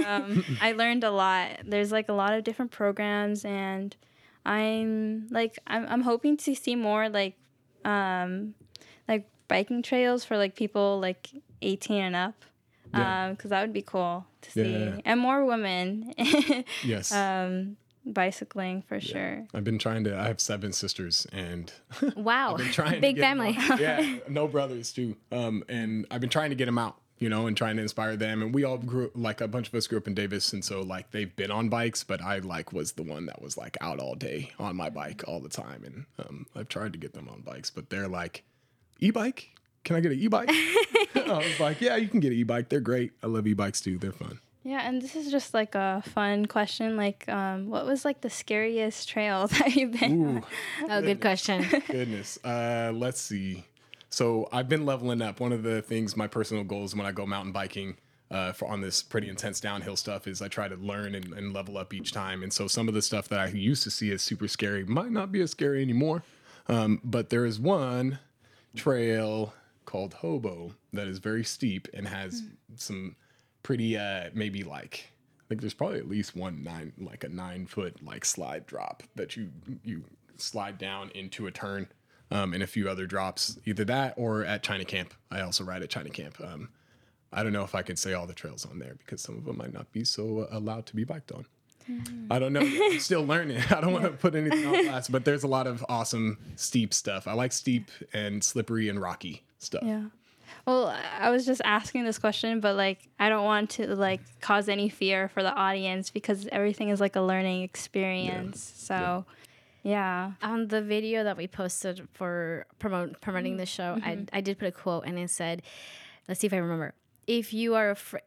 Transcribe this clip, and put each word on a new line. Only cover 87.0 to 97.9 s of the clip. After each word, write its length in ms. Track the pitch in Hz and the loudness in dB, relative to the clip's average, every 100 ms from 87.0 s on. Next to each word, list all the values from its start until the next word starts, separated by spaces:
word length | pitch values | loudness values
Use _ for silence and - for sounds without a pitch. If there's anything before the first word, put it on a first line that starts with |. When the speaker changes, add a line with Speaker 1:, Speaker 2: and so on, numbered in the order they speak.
| _ _ _ | _ _ _
Speaker 2:
I 120 | 95 | -4
don't 100 | 110 | -2
know 100 | 104 | -2
if 120 | 98 98 | -2 -4
I 60 | |
could 180 | 90 90 | -4 -4
say 140 | 95 | -2
all 120 | 90 87 | -2 -4
the 60 | |
trails 320 | 85 78 - - | -10 -12 -12 -12
on 140 | - | -12
there 160 | 64 64 | -12 -14
because 240 | - - | -12 -12
some 160 | - 55 | -10 -10
of 80 | - | -8
them 120 | 117 | -8
might 160 | 113 | -8
not 180 | - - | -10 -8
be 120 | 110 120 | -4 -2
so, 340 | - 110 110 110 | 0 -2 -2 -4
uh, 60 | 110 | -4
allowed 280 | 107 110 110 | -4 -4 -6
to 80 | 110 | -4
be 80 | |
biked 280 | 120 160 - | -2 -4 -10
on. 140 | - - _ _ _ - | -14 -14 _ _ _ -10
Speaker 1:
Mm. 380 | 240 240 240 110 | -8 -8 -10 0
Speaker 2:
I 80 | 120 | 2
don't 120 | 131 | 4
know. 80 | 143 | 4
I'm 380 | 139 320 381 226 | 4 6 4 4
still 260 | - 180 143 | 2 2 4
learning. 360 | 160 160 120 120 | 2 2 0 4
<laughs> 40 | |
I 100 | 175 | 6
don't 120 | 165 | 6
wanna 160 | 180 185 | 4 2
Speaker 1:
Yeah. 60 | 139 | 4
Speaker 2:
put 160 | 180 156 | 4 4
anything 300 | 156 311 294 | 4 4 4
on 180 | 349 | 6
Speaker 1:
<laughs> 0 | 339 | 4
Speaker 2:
blast, 260 | 127 123 | 2 0
but 120 | 131 127 | 2 4
there's 180 | 143 | 4
a 40 | 143 | 4
lot 200 | 131 127 | 2 2
of 180 | 120 - | -2 -2
awesome 500 | 120 113 117 110 104 - - | 0 0 0 0 -2 -8 -6
steep 380 | - 123 110 | 0 2 4
stuff. 340 | - - 95 98 | 2 0 -4 -2
I 60 | |
like 180 | 110 127 | 0 0
steep 380 | - - 123 104 | 0 2 2 0